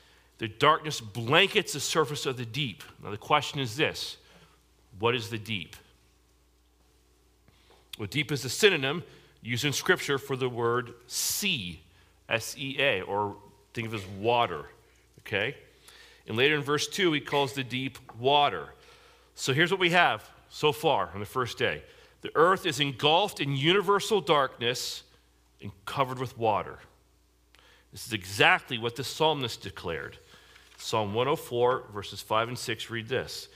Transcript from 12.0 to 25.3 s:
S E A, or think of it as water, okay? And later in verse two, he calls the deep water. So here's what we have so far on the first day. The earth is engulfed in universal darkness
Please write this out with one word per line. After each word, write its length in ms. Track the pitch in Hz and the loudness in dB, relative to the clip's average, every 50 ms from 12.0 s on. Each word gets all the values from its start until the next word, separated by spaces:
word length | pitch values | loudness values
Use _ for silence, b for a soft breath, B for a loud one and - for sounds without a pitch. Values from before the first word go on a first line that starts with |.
| b b b b b - | b b b b b -2
S 280 | 110 113 - - - - | -2 -2 -2 -4 -10 -8
E 180 | 143 139 - - | -8 -6 -2 0
A, 220 | 135 139 110 92 | 2 2 2 0
or 360 | 92 - 98 104 104 101 98 - - - - - _ _ | 0 -2 0 0 0 -2 -4 -8 -16 -20 -20 -20 _ _
think 160 | - 120 113 110 | -10 -8 -6 -6
of 60 | 117 | -6
it 80 | 104 | -8
as 40 | 98 | -8
water, 600 | 98 101 95 104 117 120 120 117 98 85 73 67 - - - b b b b b b _ - | -10 -8 -2 0 2 4 4 2 2 0 -6 -10 -12 -18 -20 b b b b b b _ -20
okay? 360 | - - 110 98 107 135 143 - - B B B B B B B B B B B B | -8 -4 -2 -2 -2 -2 -4 -8 -16 B B B B B B B B B B B B
And 100 | - 110 | -6 0
later 200 | 117 131 147 156 | 2 4 4 4
in 60 | 147 | 2
verse 240 | 135 139 147 143 - | 0 0 0 0 -2
two, 260 | - - 202 190 170 | -2 -2 0 2 2
he 80 | 151 143 | 2 0
calls 340 | 143 - 147 143 139 131 - | -2 0 0 0 0 0 -2
the 100 | 139 127 | -6 -6
deep 340 | 117 123 127 135 127 - - - - - | -6 -6 -6 -6 -6 -8 -12 -16 -18 -10
water. 580 | 110 120 135 147 147 143 131 95 80 71 - - b b b b b b b b b b b b | -2 2 4 6 6 4 4 2 -2 -6 -10 -16 b b b b b b b b b b b b
So 180 | - - 139 | -6 -2 0
here's 180 | 131 151 175 165 | 2 4 4 2
what 100 | 190 185 | 4 2
we 100 | 185 170 | 2 4
have 380 | 170 180 170 139 113 107 - - - - - - | 6 6 6 6 4 0 -6 -12 -20 -20 -20 -18
so 220 | - - 147 151 | -4 0 2 2
far 380 | 139 - - 151 131 101 92 82 85 | 2 2 2 2 2 2 0 -2 -6
on 60 | 101 | -8
the 60 | 104 | -10
first 320 | - - 131 123 107 - - | -6 -4 -4 -4 -4 -2 -2
day. 240 | 120 98 78 73 - B B B B B B B | -2 -2 -2 -4 -8 B B B B B B B
The 100 | - - - | -12 -2 4
earth 320 | 143 160 180 190 180 - | 6 6 6 6 4 0
is 140 | 175 123 131 | -2 -2 0
engulfed 600 | 147 139 113 110 139 147 160 175 208 196 - - | -2 -2 0 2 4 4 4 4 4 0 -2 -4
in 160 | 147 139 139 | -4 -2 -2
universal 640 | 135 139 165 180 208 180 190 202 190 196 - 226 196 | 2 2 4 4 4 4 2 2 2 2 2 0 2
darkness 840 | 143 170 160 143 135 127 - - 117 120 127 - - - - - - b b b b b | 4 4 4 4 4 2 -2 -2 -2 -2 0 -2 -4 -6 -8 -10 -14 b b b b b